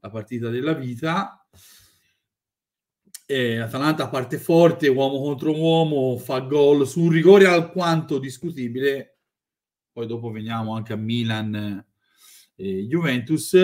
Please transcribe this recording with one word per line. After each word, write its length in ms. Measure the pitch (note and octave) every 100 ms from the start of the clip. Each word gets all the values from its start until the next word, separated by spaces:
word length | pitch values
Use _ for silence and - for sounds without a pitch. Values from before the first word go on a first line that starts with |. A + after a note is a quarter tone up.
la 100 | G2+
partita 380 | A2 G2+ A#2+ A#2
della 240 | A#2+ C#3+
vita. 760 | D#3 C3 A#2+ D#3+ F3 G3 - _ _ - - _ _ _ _ _ _ _ _ _ _ _ _ _ -
Eh, 340 | _ C3+ B2 A2+
Atalanta 500 | A2+ B2+ D3 D#3 C3+
parte 300 | C3+ B2 D3
forte, 500 | - E3 E3+ - D3
uomo 320 | C3 C3+ C#3
contro 360 | C#3+ C#3 D3 D3+
uomo, 640 | E3 D#3+ D#3+ D3 C3 A#2+
fa 220 | - C3
gol 440 | C3 D3 C#3+ D3
su 180 | C3+ -
un 80 | E3+
rigore 360 | E3 D#3+ G3+ F#3+
alquanto 720 | F3 E3 F#3 F3 D#3+ C3 C#3+
discutibile. 1000 | C3+ B2+ E3+ D#3+ B2 A#2+ C3+ C#3 - _ _ _ _ _ _ _ _
Poi 160 | - A2+
dopo 240 | A2+ A#2
veniamo 420 | A2 A2 A2+ A2
anche 200 | A2 A2+
a 20 | A2
Milan 920 | A2 A#2 A2+ A2 G#2+ G#2 G#2 G2 - _ _ _ _ - _ _
e 300 | F#2+ F#2+ G#2
Juventus. 680 | D#3+ E3 B2 A2+ D#3 - F#3